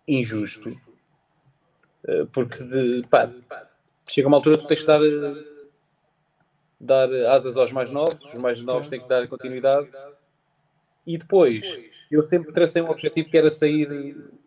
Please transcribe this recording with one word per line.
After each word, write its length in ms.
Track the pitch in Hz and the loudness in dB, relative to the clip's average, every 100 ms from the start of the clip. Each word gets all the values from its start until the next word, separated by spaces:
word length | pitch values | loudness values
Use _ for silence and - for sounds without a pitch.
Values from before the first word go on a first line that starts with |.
| - | -4
injusto, 680 | 135 113 107 101 - 117 - _ _ _ _ _ _ _ _ _ _ _ _ - | -2 -2 -6 -8 -12 -16 -18 _ _ _ _ _ _ _ _ _ _ _ _ -6
eh, 200 | 78 - | -4 -4
porque 300 | 135 120 - | -6 -6 -8
de, 420 | 123 131 123 123 120 | -8 -4 -2 -4 2
pá, 220 | 131 117 123 _ - - _ _ _ - | 2 2 -6 _ -20 -20 _ _ _ -6
chega 220 | - 135 | -2 2
uma 80 | 143 | 4
altura 220 | 151 156 | 4 2
que 60 | |
tu 40 | - | 2
tens 120 | 156 | -2
de 60 | - | 2
dar, 140 | 151 | 4
eh, 420 | 151 147 143 143 - - - _ _ _ _ _ _ _ _ _ _ _ | 4 0 -6 -10 -16 -20 -20 _ _ _ _ _ _ _ _ _ _ _
dar 280 | 120 135 131 131 120 135 | 0 2 2 0 2 2
asas 200 | 131 123 | 2 0
aos 160 | 120 | 0
mais 180 | 131 123 | 0 -4
novos, 320 | 139 165 156 143 | -2 -2 -4 -12
os 80 | |
mais 260 | 120 123 117 | -6 -4 -4
novos 280 | 120 127 147 | -4 -6 -4
têm 120 | 131 | -10
que 80 | - | -2
dar 180 | 127 123 | 0 0
continuidade, 600 | 127 127 127 135 139 143 135 139 - _ _ _ _ _ _ _ _ - | -8 -10 -2 2 2 0 -10 -20 -20 _ _ _ _ _ _ _ _ -10
e 100 | 165 | -10
depois 480 | 165 196 147 110 - - - _ _ | 0 4 4 2 -6 -12 -16 _ _
eu 160 | 151 156 | 0 2
sempre 260 | 175 156 | 0 0
tracei 300 | 170 170 170 | 0 2 2
um 80 | 165 | -4
objetivo 380 | 156 151 165 156 | -4 -4 -4 0
que 80 | 165 | 4
era 120 | 156 | 4
sair, 680 | 151 151 151 143 143 139 - - - | 2 0 0 -2 -6 -12 -14 -20 -20